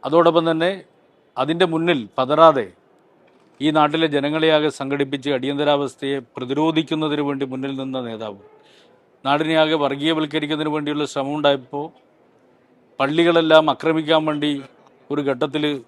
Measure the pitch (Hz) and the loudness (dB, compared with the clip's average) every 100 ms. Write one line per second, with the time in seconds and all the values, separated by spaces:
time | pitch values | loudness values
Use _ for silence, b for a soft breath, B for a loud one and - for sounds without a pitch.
0 | 139 165 170 165 165 160 170 196 - _ | 4 4 6 4 0 0 -2 -4 -14 _
1 | _ _ _ - 135 170 180 160 170 151 | _ _ _ -6 -4 0 0 0 0 -2
2 | 107 - 131 151 165 139 98 _ _ _ | -4 -4 -2 6 6 6 -4 _ _ _
3 | _ _ _ _ _ _ 147 156 147 160 | _ _ _ _ _ _ 0 4 2 2
4 | 160 147 143 156 160 156 151 - 135 143 | 0 0 -2 0 2 4 2 -4 -6 -4
5 | 139 139 135 135 127 143 147 143 139 - | -4 -4 -4 -4 -2 -2 0 0 -2 -6
6 | 139 139 120 - 127 139 156 160 156 156 | -6 -6 -6 -12 -6 -2 0 0 -2 -4
7 | 156 147 143 139 135 131 139 135 135 131 | -2 -2 -2 -4 -6 -6 -8 -8 -8 -8
8 | 120 110 110 101 - _ b b b b | -8 -10 -10 -12 -20 _ b b b b
9 | _ _ 135 147 156 160 156 156 143 139 | _ _ -2 0 2 2 2 2 0 -2
10 | 151 160 151 156 147 151 156 151 147 147 | -2 -2 -2 -4 -4 -4 -4 -4 -4 -4
11 | 139 147 139 147 143 139 123 143 156 _ | -4 -4 -4 0 2 0 -4 -12 -12 _
12 | _ _ _ _ _ _ _ _ _ _ | _ _ _ _ _ _ _ _ _ _
13 | 139 156 170 170 160 156 156 131 160 160 | -2 2 4 4 6 6 6 -2 -2 -2
14 | 151 160 156 151 147 143 139 _ _ _ | 0 0 0 -2 -4 -4 -10 _ _ _
15 | _ 143 139 127 151 151 147 139 | _ -4 -2 -2 -2 -2 -4 -4